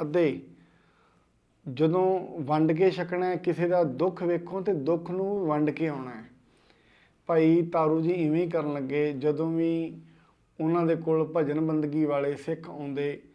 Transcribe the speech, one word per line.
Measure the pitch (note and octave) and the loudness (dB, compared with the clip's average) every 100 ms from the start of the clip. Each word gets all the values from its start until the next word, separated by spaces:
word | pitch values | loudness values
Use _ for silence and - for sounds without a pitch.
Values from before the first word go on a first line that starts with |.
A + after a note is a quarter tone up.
ਅੱਧੇ। | D3+ E3+ D#3+ - - - - _ _ _ _ _ _ _ _ _ - | -2 2 2 0 -10 -20 -20 _ _ _ _ _ _ _ _ _ -8
ਜਦੋਂ | C3 D#3 F3+ F#3 F#3 F#3 E3+ | 0 2 4 2 0 -4 -8
ਵੰਡ | C3+ D#3 D#3+ | -2 2 2
ਕੇ | D#3+ F#3+ | 4 2
ਛਕਣਾ | E3 F3 F3+ F#3 | 2 -2 -2 -2
ਹੈ, | F3+ | -2
ਕਿਸੇ | F3+ D#3+ F3 | -2 0 2
ਦਾ | F3+ | 2
ਦੁੱਖ | D#3+ B2 F3+ F3 | 2 0 -2 -2
ਵੇਖੋ | F3 E3+ F3 F#3+ | -2 -2 -4 -6
ਤੇ | F#3+ | -2
ਦੁੱਖ | E3+ C3+ E3+ E3+ | -2 0 -2 -2
ਨੂੰ | F#3 F#3+ G3+ E3+ | -4 -2 -2 0
ਵੰਡ | D3+ D3+ | 0 0
ਕੇ | D3 D#3+ | 0 -4
ਆਉਣਾ | C#3+ B2+ | -4 -10
ਹੈ। | A2+ A2 - _ _ _ _ _ _ _ _ - | -14 -18 -20 _ _ _ _ _ _ _ _ 0
ਭਾਈ | E3 D#3+ E3 | 4 6 6
ਤਾਰੂ | E3+ E3+ D#3 D#3+ | 4 2 2 2
ਜੀ | D#3+ | 2
ਇਵੇਂ | F3+ D3+ D#3+ | 0 2 2
ਹੀ | F3 | 0
ਕਰਨ | E3 D3 | 0 -2
ਲੱਗੇ। | C#3+ C3 C#3+ D3+ | -4 -2 0 0
ਜਦੋਂ | C#3 D3+ D3 E3 | 0 0 0 0
ਵੀ | E3 E3 E3 E3 - - - _ _ _ - | 0 0 0 -4 -10 -20 -20 _ _ _ -4
ਉਹਨਾਂ | D#3+ E3+ E3 | 0 2 2
ਦੇ | D#3+ | 0
ਕੋਲ | E3 D#3+ D#3 E3+ | 0 0 0 0
ਭਜਨ | C#3+ D3+ | 0 0
ਬੰਦਗੀ | D#3+ D#3 D3+ D3+ | 0 0 0 0
ਵਾਲੇ | D3+ C#3+ C#3 | 0 0 -2
ਸਿੱਖ | C#3 - D#3+ - | -4 -6 -8 -8
ਆਉਂਦੇ, | C#3+ C#3+ C#3 C#3+ C#3+ - | -12 -8 -4 -4 -6 -12